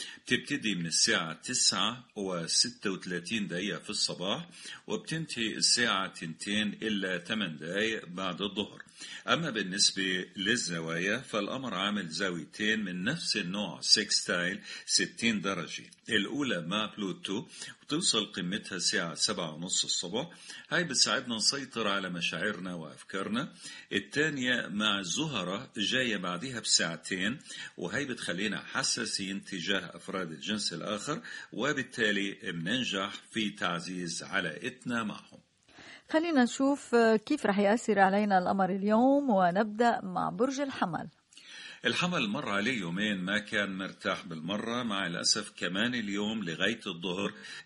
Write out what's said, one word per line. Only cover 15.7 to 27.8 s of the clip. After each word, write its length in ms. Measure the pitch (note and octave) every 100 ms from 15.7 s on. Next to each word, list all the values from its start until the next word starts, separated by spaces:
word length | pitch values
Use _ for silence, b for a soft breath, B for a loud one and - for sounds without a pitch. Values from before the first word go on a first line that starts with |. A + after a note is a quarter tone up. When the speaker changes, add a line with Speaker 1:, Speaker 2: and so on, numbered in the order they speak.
| - - - -
Speaker 1:
الأولى 540 | A2 F#2+ C#3 C3+ F#2 E2
مع 260 | G#2 G#2+ -
بلوتو، 500 | G2 E2+ - G2+ - B B B
وتوصل 500 | - D3 - A2+ G2+
قمتها 440 | - F2+ G#2+ - F#2+
الساعة 380 | - G2+ E2+
سبعة 400 | D2+ - F#2+ E2
ونص 300 | D2+ F2+ -
الصبح. 460 | - - F2 G#2+ E3 B B B B
هاي 140 | D#3
بتساعدنا 520 | F3 B2 - A2 A#2+ A2+
نسيطر 520 | - C#3 C3 A#2 G#2
على 200 | G2 F#2+
مشاعرنا 640 | F2 E2+ E2+ G#2 F#2+ F2+
وأفكارنا. 800 | F2 D#2 C2 - F#2+ G2 A2+ F3 B B B B
الثانية 760 | G2+ - C#3 D#3 C#3+ B2 B2 F#2+
مع 340 | G2+ G#2+ G2+
زهرة 680 | F2+ E2+ D#3 A#2+ F2+ G2+ C3 A#2+
جاية 400 | G2 B2+ B2 G2+
بعدها 440 | F2+ F2+ G2+ A2
بساعتين، 800 | - - F2 D#2+ - F#2 G2 D3+ B B B
وهي 280 | -